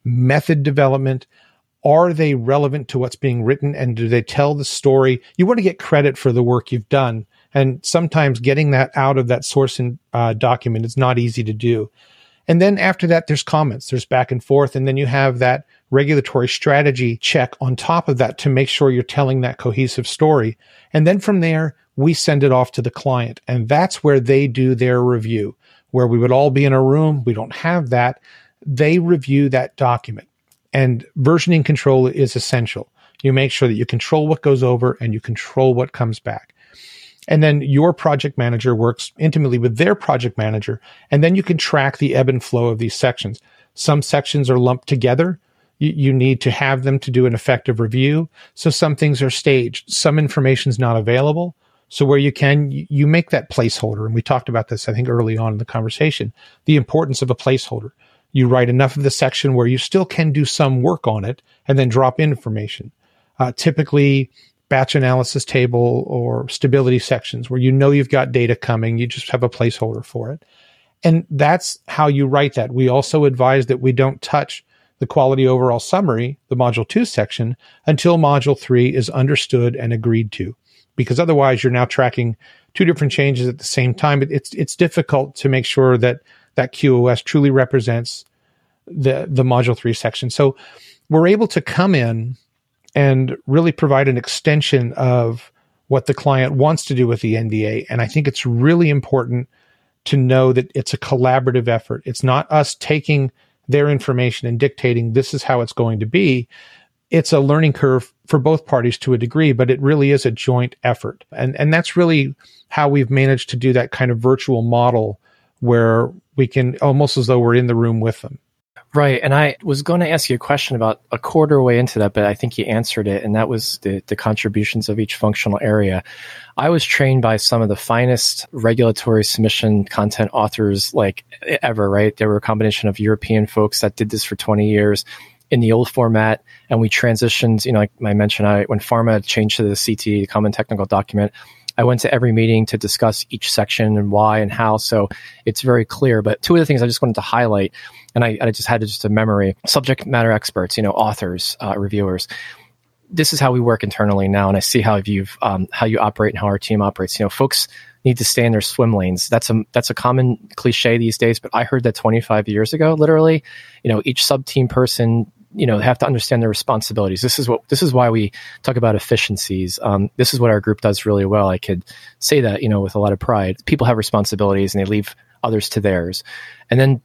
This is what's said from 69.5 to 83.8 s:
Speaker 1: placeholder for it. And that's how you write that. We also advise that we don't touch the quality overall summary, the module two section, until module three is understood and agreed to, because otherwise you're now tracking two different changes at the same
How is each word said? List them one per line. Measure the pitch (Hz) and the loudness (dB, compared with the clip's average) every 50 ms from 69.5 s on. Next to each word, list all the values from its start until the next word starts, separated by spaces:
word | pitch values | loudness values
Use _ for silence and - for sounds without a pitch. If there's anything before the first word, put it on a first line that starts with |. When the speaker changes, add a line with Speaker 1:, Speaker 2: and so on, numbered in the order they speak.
Speaker 1:
placeholder | - - 117 117 - - 110 113 110 117 - | -2 -2 -2 -2 -2 -4 -4 -6 -6 -8 -12
for | - - 117 113 120 | -12 -12 -10 -10 -10
it. | 151 - _ _ _ _ _ _ _ _ _ _ _ _ | -12 -14 _ _ _ _ _ _ _ _ _ _ _ _
And | - 165 160 170 - - | 0 2 2 2 0 -2
that's | 147 135 147 147 175 175 - - - - _ - | -2 0 2 2 2 0 -2 -8 -12 -12 _ -6
how | - 151 151 | -2 0 0
you | 147 139 139 139 131 | 2 2 2 0 0
write | 143 143 147 135 - | 2 0 0 0 -2
that. | 127 110 127 | -4 -4 -2
We | 123 131 127 120 | 0 0 2 2
also | 123 139 - - 160 151 147 | 2 2 0 0 0 2 2
advise | 139 127 127 127 131 135 135 120 | 2 2 2 2 4 4 2 2
that | 127 131 127 | 0 -2 0
we | 127 131 | 0 0
don't | 123 127 131 135 139 - | 2 2 0 0 -2 -6
touch | - - - 147 143 - - - - _ _ _ _ _ _ - | -6 -4 -2 -2 -2 -4 -10 -18 -20 _ _ _ _ _ _ -8
the | 127 - | -8 -2
quality | - 151 131 131 135 135 131 127 | 0 2 2 2 4 2 4 4
overall | 127 127 127 123 117 117 | 4 2 2 0 0 -2
summary, | - - 185 196 202 147 113 113 120 131 143 - _ - | -2 -2 0 0 2 0 0 -2 -2 -6 -8 -12 _ -4
the | 131 | -2
module | 123 123 120 110 113 - | 0 0 0 0 -2 -4
two | - - 226 240 | -2 -2 -2 -2
section, | - - 120 104 - - - 113 117 127 - _ _ _ _ _ | 0 -2 -4 -4 -4 -4 -4 -4 -4 -6 -8 _ _ _ _ _
until | 151 151 139 - 175 170 | 0 0 2 2 2 2
module | 165 156 143 143 139 120 143 135 | 4 4 2 2 2 2 0 -2
three | - - - 127 123 123 131 - | -2 0 0 2 2 2 2 0
is | 131 110 - | -2 -4 -2
understood | - 131 131 139 147 - - - 135 120 120 120 127 | -2 0 0 0 0 -2 -2 -2 0 0 0 0 -2
and | 127 120 117 | -4 -4 -4
agreed | 117 110 113 117 117 113 110 104 | -4 -2 0 0 0 0 -2 -4
to, | - - 92 104 - - _ _ _ _ _ _ _ | -6 -10 -10 -10 -12 -16 _ _ _ _ _ _ _
because | - 113 - 123 151 | -4 -2 -2 0 0
otherwise | 170 165 156 143 139 131 127 - - | 0 2 2 4 4 2 2 2 0
you're | 127 | 0
now | 123 123 123 | 0 0 0
tracking | - - - 127 123 - 123 120 117 107 - _ - _ _ _ _ - | 0 2 0 0 0 0 -2 -2 -4 -4 -8 _ -20 _ _ _ _ -2
two | - 185 | 0 2
different | 170 160 - 151 127 | 2 2 0 -2 -2
changes | - 147 139 139 131 120 123 123 | 0 0 0 0 0 0 -2 -4
at | 123 - | -6 -6
the | - | -10
same | - - 131 | -6 -2 0